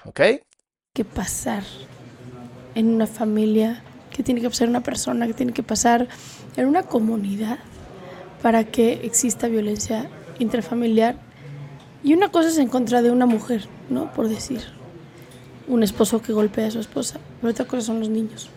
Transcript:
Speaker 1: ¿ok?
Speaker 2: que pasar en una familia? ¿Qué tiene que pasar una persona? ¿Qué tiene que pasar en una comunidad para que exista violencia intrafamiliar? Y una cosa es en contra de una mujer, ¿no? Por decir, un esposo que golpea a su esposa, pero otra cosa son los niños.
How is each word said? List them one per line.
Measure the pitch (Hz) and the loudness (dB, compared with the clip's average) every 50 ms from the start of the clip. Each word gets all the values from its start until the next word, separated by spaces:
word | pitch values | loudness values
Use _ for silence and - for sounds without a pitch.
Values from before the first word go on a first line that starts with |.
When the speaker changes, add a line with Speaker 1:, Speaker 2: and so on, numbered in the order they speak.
| - | -16
Speaker 1:
¿ok? | - - - 143 202 254 294 _ _ _ _ _ _ _ _ _ _ _ | -14 0 2 4 4 4 2 _ _ _ _ _ _ _ _ _ _ _
Speaker 2:
que | - 220 | -6 -6
pasar | - - - 196 - - - - - 226 202 196 - - - 131 - - - - - - - - - - - - - - - - - - | -4 -4 -8 -6 -6 -6 -6 -6 -6 -6 -6 -8 -10 -14 -18 -18 -20 -20 -20 -20 -20 -20 -20 -20 -18 -18 -18 -18 -18 -20 -20 -20 -10 -2
en | 226 220 226 | 0 2 2
una | 226 226 220 214 | 4 2 0 -2
familia? | - - 226 214 214 214 214 214 214 220 220 220 240 - - - - - - - | -2 -4 -2 0 0 2 2 4 4 4 2 2 -2 -6 -12 -20 -20 -20 -20 -16
¿Qué | - - 262 | -8 -6 -2
tiene | - 254 233 | 0 0 0
que | 233 247 | 0 -4
pasar | 240 - 240 233 | 0 0 2 2
una | 240 247 | 2 0
persona? | 247 - - - - 254 254 240 233 233 | -2 -2 -6 -4 -4 -2 -2 -2 -2 -2
¿Qué | 226 | -2
tiene | - 254 247 226 | -2 -2 -2 -2
que | - 226 | -4 -4
pasar | - 220 208 - 233 233 233 247 247 - - - - - - - - - - | -2 -2 2 4 4 4 4 2 -2 -6 -16 -18 -20 -18 -18 -18 -12 -4 0
en | 254 269 | 2 2
una | 294 359 381 | 2 2 0
comunidad | - - 247 220 220 226 220 202 196 196 202 220 214 240 302 - - - - - - - - - - - - - - - - | 0 0 2 2 2 0 0 -2 -4 -4 -4 -4 -4 -6 -8 -10 -18 -20 -20 -20 -18 -18 -18 -18 -16 -16 -16 -18 -18 -18 0
para | - 233 226 226 220 | 2 4 4 4 4
que | 220 - - 233 226 - - - | 2 2 4 4 4 4 0 -6
exista | 226 - - - 247 214 - - 233 | -2 -2 0 0 0 0 0 -2 0
violencia | 226 220 208 208 208 208 - - 220 220 247 - - - - - - - | 0 0 0 0 -2 -4 -4 -4 -4 -4 -4 -8 -12 -16 -18 -18 -4 -2
intrafamiliar? | 240 220 - 240 214 - 233 240 240 233 220 220 220 233 247 - - - - - - - - - - - - - - - - - - | -2 0 0 -2 -2 -2 -2 0 0 4 4 4 4 4 2 -4 -12 -20 -20 -20 -18 -16 -14 -14 -14 -16 -16 -18 -20 -20 -20 -4 4
Y | 277 311 | 4 6
una | 349 403 - | 6 6 4
cosa | - 339 320 330 | 4 4 4 4
es | 320 320 | 4 4
en | 277 226 | 2 4
contra | 262 262 247 214 240 247 240 | 2 0 0 4 4 4 6
de | 240 | 6
una | 240 254 247 247 | 6 6 6 4
mujer, | 226 214 - - 247 220 190 - - - - - | 4 2 0 -2 -4 -4 -4 -8 -16 -18 -8 -4
¿no? | 262 254 302 - - | -4 -4 -4 -4 -4
Por | - 220 220 | -2 -2 -2
decir, | 220 - - - 262 220 - - - - - - - - - - - - - - - - - - - - - - | -2 -4 -6 -8 -8 -8 -8 -12 -16 -20 -20 -20 -20 -20 -20 -20 -20 -20 -20 -20 -20 -20 -20 -20 -20 -20 -6 -2
un | 254 233 220 | 2 2 2
esposo | 196 - - 220 - - 220 220 | 2 2 0 0 2 2 -2 -2
que | - 220 | -2 0
golpea | 214 214 208 202 - 220 220 | 2 2 0 0 -2 -4 -2
a | |
su | 214 233 | -4 -6
esposa, | 214 - - 277 247 - - - - - - - | -8 -6 -6 -6 -6 -6 -8 -12 -16 -18 -14 -4
pero | - 233 | -4 -4
otra | 226 - 254 | -2 -2 -4
cosa | - - 254 226 | -4 -4 -4 -4
son | 226 226 226 | -2 -4 -2
los | 220 214 | -2 -2
niños. | 220 220 226 214 - - - - - | -2 -2 -2 -4 -8 -12 -18 -18 -20